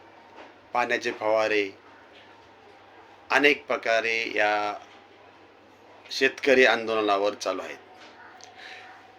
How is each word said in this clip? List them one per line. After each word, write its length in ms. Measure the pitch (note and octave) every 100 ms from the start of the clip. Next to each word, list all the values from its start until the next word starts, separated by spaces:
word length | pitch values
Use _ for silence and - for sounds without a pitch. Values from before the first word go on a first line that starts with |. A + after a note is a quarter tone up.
| - - - - - - -
पाण्याचे 360 | B2 A#2+ A#2 A#2+
फवारे 560 | A2+ G#2+ A2 A2 G#2+ G2 - - - - - - - - - - - - - - - -
अनेक 340 | C3 D3 C#3+ -
प्रकारे 500 | A#2 A#2+ A2+ A2+ A2+ A2+
या 460 | G#2 G#2 G#2 G#2 G2+ - - - - - - - - - - - - -
शेतकरी 540 | - C3+ C3 C#3 C3 B2+
आंदोलनावर 680 | A#2 A2 A2 G#2 G2 G2+
चालू 280 | G2 G2 F#2
आहेत. 140 | E2 D2 - - - - - - - - - - - - -